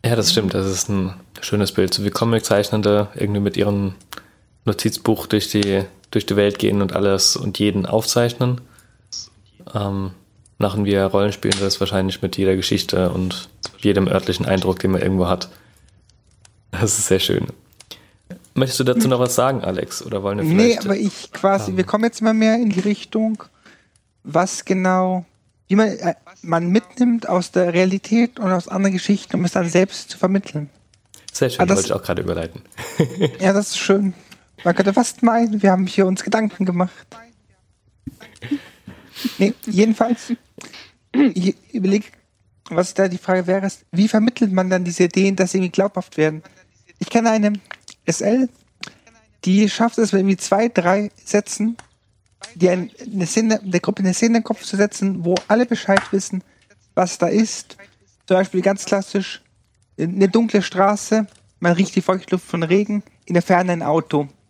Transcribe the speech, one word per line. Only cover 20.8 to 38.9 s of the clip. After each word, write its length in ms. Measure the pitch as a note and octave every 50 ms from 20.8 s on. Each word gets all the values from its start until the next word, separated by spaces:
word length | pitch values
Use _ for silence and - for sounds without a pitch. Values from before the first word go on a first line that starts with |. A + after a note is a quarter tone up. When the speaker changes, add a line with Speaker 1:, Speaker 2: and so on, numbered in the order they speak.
| -
Speaker 2:
aber 120 | G3 G3
ich 340 | G#3+ G#3+ G3 - - - -
quasi, 400 | - - - G3 G3 G3 G#3 G3+
Speaker 1:
ähm, 60 | F#3
Speaker 2:
wir 60 | F#3 F#3
kommen 220 | - - G#3+ A3+
jetzt 160 | A#3 - -
immer 120 | A3 A3 A3
mehr 220 | A3 A3 A3 A3
in 140 | A#3 B3 G#3+
die 100 | G3 F3+
Richtung, 640 | F#3 G#3 G#3 - - _ - A3 A3 A3 A3 - - _ _ _ _ - - _ _ _ _ _ _ _ _ _ _
was 420 | - D3 D#3+ F#3 F#3+ - - -
genau, 600 | - F#3+ F#3+ F#3 F#3 F#3 F#3 F#3 F#3 F#3 F#3 F3 _ _ _ _ _ _ _ _
wie 80 | _ F#3+
man, 140 | G#3 A3 G3+
äh, 260 | F#3+ - - E4+ - _ _ - F#3+ _
man 280 | - E3+ E3 E3 E3+ F3
mitnimmt 600 | F#3 A3+ - - - - B3 A#3+ A#3 A3+ - -
aus 220 | F#3+ F3+ F3 -
der 220 | - F#3 F3+ F3 E3
Realität 680 | F3 F#3 F#3 F#3+ F#3+ - - A3 A#3 A#3 A#3 _ -
und 120 | A3 F#3
aus 160 | F#3 F3+ -
anderen 260 | - - F#3 G3 G3 F#3+
Geschichten, 420 | F3+ - - G#3 G3 - - -
um 80 | - F3+
es 60 | F3
dann 180 | - F#3+ F3 E3+
selbst 400 | E3 F3 F#3+ F#3+ - - - -
zu 80 | -
vermitteln. 520 | - - F3+ F#3+ G3 G3 - - D3+ D3 C#3+ _ _ _ _ _ _ _ _ - - _ -
Speaker 1:
Sehr 200 | - - C#3 B2
schön, 80 | - -
Speaker 2:
Ah, 40 | F3+
das 100 | F3+ -
Speaker 1:
wollte 100 | F#3+ F#2+ -
ich 40 | -
auch 80 | G2 -
gerade 180 | - F2 F2+ F#2
überleiten. 380 | F2 F2 E2+ E2 E2 - - _ _ - - - - -
<laughs> 420 | - D#3 B2+ - F3+ F#3 B2+ - -
Speaker 2:
Ja, 140 | F#3+ F#3+ G3
das 140 | G3+ G#3 -
ist 80 | -
schön. 380 | - - - G3 G3+ G3+ F#3+ - - - _ - _ _ _ _ - -
Man 100 | F3 E3+
könnte 160 | - F#3+ G3 G3
fast 280 | B3+ A#3+ - - -
meinen, 400 | - A#3 A3 A#3 A#3 A3 G#3+ G#3
wir 80 | G3+ G3
haben 140 | F#3 F#3 F#3+
hier 220 | F3+ - - F#3+
uns 160 | F#3 F#3+ - -
Gedanken 420 | - G#3 A3 A3 G#3 - - G3
gemacht. 260 | F#3 F3 F3 F#3 F#3 - - - _ - A3+ A#3 A#3 A#3 _ _ _ _ _ _ _ _ _ _ _ _ _ _ - - _ - - _ - - - D4 C#4 - - - _ _ -